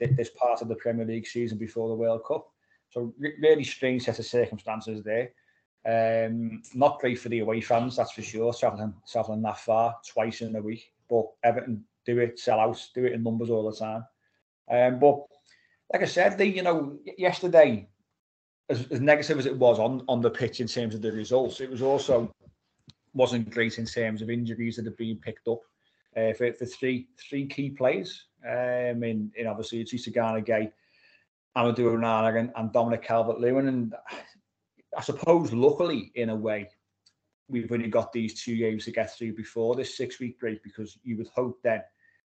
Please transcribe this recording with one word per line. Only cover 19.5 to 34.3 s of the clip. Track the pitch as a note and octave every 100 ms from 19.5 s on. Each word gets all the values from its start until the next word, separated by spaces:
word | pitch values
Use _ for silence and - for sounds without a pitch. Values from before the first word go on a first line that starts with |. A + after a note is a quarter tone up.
| C3
was | B2 A2
on, | A2+ C3 B2+
on | A#2+
the | A#2
pitch | - A2+ -
in | A#2
terms | B2 A2+
of | G#2+
the | A2
results, | A2 G#2 B2+ A#2+ -
it | C3
was | B2
also | C3+ C#3 C#3+ A#2+ A2+ - _ _ _ _ - - _
wasn't | C3+ B2 A#2+ G#2+
great | A#2 A2+ A2+
in |
terms | A2+ B2 A2 A2
of | A2
injuries | A#2 A#2 A#2 A#2 A#2
that | A2
have | G#2
been | A2+ G#2+
picked | - - A#2
up, | A#2 - _ _ _ _ A2+
uh, | A2+
for, | A2 A#2+
for | A#2
three, | B2 - C3 B2+ B2+ -
three | - C#3 C#3
key | - C#3
players. | C#3 B2+ G3 F3+ - - _ A#2+
Um, | A#2+ B2 B2 B2 A#2+
in, | A#2 A2 G#2+
in | A2 A2+
obviously | G#2+ A2 A#2
it's | A2+
Issa | B2 A#2+
Gana | A#2 A2+ A2
Gueye, | G#2+ A2 G#2+ - _ _ _ _ _ _ _ B2+
Amadou | A#2+ A#2 A#2+ A2+
Onana | A#2 A2 A2+ A2+
and, | A#2+
and | A2+ A2+
Dominic | A#2+ A#2 A#2
Calvert-Lewin. | - A2+ A2+ A2+ A#2+ C3 C#3
And | B2+ A2+ - - - -